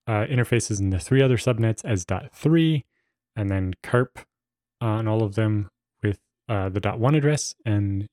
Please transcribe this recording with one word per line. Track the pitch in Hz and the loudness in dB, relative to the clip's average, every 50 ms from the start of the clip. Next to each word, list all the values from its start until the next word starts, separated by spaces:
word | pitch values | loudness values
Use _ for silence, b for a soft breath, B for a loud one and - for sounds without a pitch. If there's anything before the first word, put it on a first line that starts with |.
| _ - | _ -4
uh, | 110 104 110 | -2 -2 -2
interfaces | - 143 123 120 - 123 117 - - 113 101 | 0 0 0 0 2 2 0 0 -2 -2 -2
in | 98 95 | 0 0
the | 95 87 | 0 -2
three | - - 131 135 | 0 2 4 4
other | 135 131 127 110 | 6 4 4 2
subnets | - 131 123 110 117 113 110 - - | 2 0 0 2 0 0 0 -2 -2
as | - 110 92 - | -2 -2 -2 -2
dot | - 92 90 131 - - | -4 -6 -6 -6 -10 -18
three, | - - 147 160 165 165 160 156 143 - _ _ _ _ _ _ _ _ _ _ | -4 0 2 4 4 4 4 2 0 -2 _ _ _ _ _ _ _ _ _ _
and | 113 104 98 | -4 -2 -2
then | 95 95 95 92 92 - | 0 -2 -2 -4 -6 -8
carp | - - - 120 127 - _ - - _ _ _ _ _ _ _ _ _ _ _ | -4 0 2 2 2 0 _ -16 -20 _ _ _ _ _ _ _ _ _ _ _
on | 120 110 107 110 110 107 | -4 -2 -2 -2 -2 -2
all | 107 113 113 | 0 0 0
of | 104 98 | 0 0
them | - 110 107 107 104 101 - - _ _ _ _ _ - | 0 0 0 0 0 -2 -6 -10 _ _ _ _ _ -4
with, | 104 98 - _ _ _ _ _ - | -4 -4 -4 _ _ _ _ _ -6
uh, | 110 101 95 98 | -4 -2 -2 -2
the | 95 101 | -4 -2
dot | 90 101 - - | -2 -2 -2 0
one | 110 131 151 | 2 2 2
address, | 156 143 147 151 139 - - - - _ | 4 2 2 0 0 -4 -8 -10 -8 _
and | 117 107 104 101 98 98 98 104 - | -2 0 0 0 0 -2 -4 -6 -6